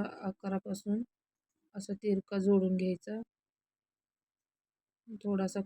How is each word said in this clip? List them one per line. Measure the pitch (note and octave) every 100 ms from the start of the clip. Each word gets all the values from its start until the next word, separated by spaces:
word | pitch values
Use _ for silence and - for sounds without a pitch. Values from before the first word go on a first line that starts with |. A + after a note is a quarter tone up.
| G3+ -
आकारापासून | G3 - G3 F#3+ G#3 F#3 G#3 G#3+ B3 _ _ _ _ _ _
असा | G3+ G3
तिरका | G3 G#3+ G3 - G3
जोडून | F#3+ G3+ F#3 F#3
घ्यायचा, | F#3 F3+ - A3 - _ _ _ _ _ _ _ _ _ _ _ _ _ _ _ _ _ A#3 G#3
थोडासा | G#3 G3 F#3+ G3+